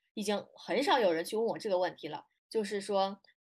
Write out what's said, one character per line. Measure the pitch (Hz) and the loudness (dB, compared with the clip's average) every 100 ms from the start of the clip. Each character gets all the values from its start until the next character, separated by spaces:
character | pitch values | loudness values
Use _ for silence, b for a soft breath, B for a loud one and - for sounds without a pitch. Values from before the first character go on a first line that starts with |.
| _ | _
已 | - | -6
经 | 202 202 - - | -2 -2 -4 -12
很 | - 202 | -2 0
少 | 381 294 | 4 4
有 | 196 | 4
人 | 160 | 2
去 | 170 220 | 0 -2
问 | 226 | 0
我 | - | -2
这 | 208 | 0
个 | 180 | 0
问 | 180 | 0
题 | 156 151 | -4 -10
了。 | 151 - _ - | -10 -14 _ -6
就 | 220 | -4
是 | 202 208 | -2 -4
说， | 196 196 196 202 b b | -2 0 0 -2 b b